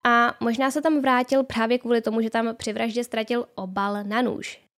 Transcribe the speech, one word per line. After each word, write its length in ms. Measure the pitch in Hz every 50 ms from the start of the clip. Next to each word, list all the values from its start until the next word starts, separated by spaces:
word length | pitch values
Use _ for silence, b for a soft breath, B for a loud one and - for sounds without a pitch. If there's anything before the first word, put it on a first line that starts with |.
| _
A 300 | 247 240 233 240 240 240 -
možná 300 | 226 233 233 247 269 269
se 120 | 262 302
tam 180 | 294 320 311 294
vrátil 440 | 262 269 254 247 254 254 269 269 262
právě 340 | 262 - 226 226 226 247 247
kvůli 220 | - 233 240 233
tomu, 200 | 226 226 220 226
že 100 | 226 220
tam 260 | - 233 226 226 226
při 160 | 233 - 226
vraždě 320 | 208 220 226 233 214 240 240
ztratil 420 | 240 - 226 220 214 240 240 240 _ _
obal 500 | - 196 185 190 202 196 202 202 208 208
na 180 | 202 208 233
nůž. 380 | 254 214 - - - - - - _ _ _